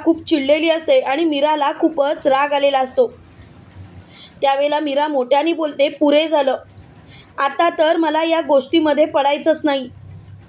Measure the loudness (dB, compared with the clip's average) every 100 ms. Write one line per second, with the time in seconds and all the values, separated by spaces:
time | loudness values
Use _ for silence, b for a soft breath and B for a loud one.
0 | -2 -2 -2 -2 0 2 0 0 0 0
1 | 0 -2 -2 0 0 0 -2 0 -2 0
2 | -2 -2 0 0 0 0 0 0 0 -2
3 | -2 -6 -20 -20 -20 -20 -20 -20 -20 -20
4 | -20 B B -4 0 0 0 -2 -2 -2
5 | -2 -2 0 0 0 -2 -4 0 -2 0
6 | 2 2 2 0 0 -2 -6 -20 -20 -20
7 | B B B -4 -2 0 0 2 0 2
8 | 0 0 0 0 2 0 2 2 2 2
9 | 2 0 0 0 0 0 0 -2 -6 -16
10 | -20 -20 -20 -20